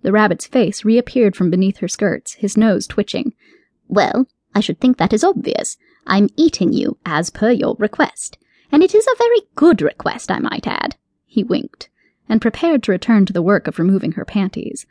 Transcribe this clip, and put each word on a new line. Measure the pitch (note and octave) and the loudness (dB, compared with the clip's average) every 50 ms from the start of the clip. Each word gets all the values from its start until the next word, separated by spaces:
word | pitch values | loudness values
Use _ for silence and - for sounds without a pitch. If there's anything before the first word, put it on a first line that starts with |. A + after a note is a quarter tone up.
The | _ F3+ | _ 0
rabbit's | F#3+ G#3+ G#3+ G#3 F3 - - | 2 2 2 2 0 -4 -8
face | - - C4 A3+ F#3 G3 - - | -4 0 0 0 0 -2 -4 0
reappeared | G#3+ A3+ A#3 A#3+ - - C4 A#3 G3+ F#3+ | 2 2 2 0 0 0 2 2 2 2
from | - F#3+ F3+ | 0 0 0
beneath | D#3+ F#3 F#3+ F#3+ G3+ - | 2 2 0 0 -2 -4
her | - F3+ | -6 -8
skirts, | - - G#3 G3+ - - _ - - | -6 -4 -2 -2 -2 -4 _ -14 -12
his | _ - G3 - | _ -6 -2 0
nose | G#3+ G#3+ A3+ G3 - - | 2 2 2 2 0 -2
twitching. | - - - - - - - - - - _ _ _ _ _ _ _ _ _ _ _ | -4 -4 -4 -4 -4 -4 -6 -6 -6 -8 _ _ _ _ _ _ _ _ _ _ _
Well, | - G#3 F3+ - - - C4 - _ _ _ _ _ | 0 2 2 2 2 0 -2 -2 _ _ _ _ _
I | G3+ | -2
should | G#3 - - - | -2 -2 -4 0
think | - B3+ B3+ | 2 0 2
that | - B3 G#3+ | 2 0 0
is | - G#3 - | 2 2 2
obvious. | F4+ F#4+ B3+ - - - - - - - _ _ _ _ _ _ | 2 0 0 -4 -4 -4 -4 -6 -6 -10 _ _ _ _ _ _
I'm | - F#3 G3 G#3 - _ | -2 2 2 2 2 _
eating | - G#3 - - - F#3+ E3 | 2 0 0 2 0 -2 0
you, | - - - - - _ _ | 0 0 -2 -4 -6 _ _
as | E3 D#3+ D3 E3+ - | -6 -4 -4 -4 -4
per | _ - - A3 | _ -2 0 0
your | B3 A3 - - D#3+ - | 2 2 0 -2 -2 -2
request. | G#3 G#3 - - - - - - - - - _ _ _ _ _ _ _ | -4 -4 -2 -2 -4 -4 -2 -12 -16 -16 -16 _ _ _ _ _ _ _
And | - D4 | 2 4
it | E4+ F#4 - | 4 6 4
is | G#4 A4 | 2 2
a | - B4+ - | 2 0 2
very | A#4 A#4 A#4 A4+ - _ _ | 2 2 2 2 0 _ _
good | - - E4 E4 G3+ | 2 4 4 4 4
request, | D3 D3 - _ - - - A#3 - - | 0 -4 -4 _ -8 -8 -8 -8 -6 -6
I | - - | -6 -4
might | - - - - - | -4 -6 -6 -6 -6
add. | - - - - - - _ _ _ _ _ _ | -6 -6 -4 -6 -6 -8 _ _ _ _ _ _
He | _ _ - G3+ | _ _ -4 -2
winked, | A#3+ F3+ - - - _ _ - _ _ _ _ _ _ _ _ _ | -2 -2 -4 -4 -8 _ _ -20 _ _ _ _ _ _ _ _ _
and | A3 A3+ | -2 0
prepared | - A#3 A3 - - E4+ D#4+ C4+ - | 0 0 -2 0 0 0 0 0 0
to | - | 0
return | F#3+ F3+ - - A#3 G#3+ G3 | -2 -2 2 2 4 4 4
to | F#3 | 2
the | F#3+ F3+ | 2 -2
work | E3+ F3 G3+ F3+ - | 0 2 2 0 0
of | - - - | -4 -4 -2
removing | D#3+ F3+ G3 F#3+ - - | 0 2 2 2 0 -4
her | D#3 - - | -6 -6 -10
panties. | - - G#3 G3 F#3 - - - - - - - _ | -6 -4 -4 -4 -2 -4 -8 -10 -10 -12 -14 -16 _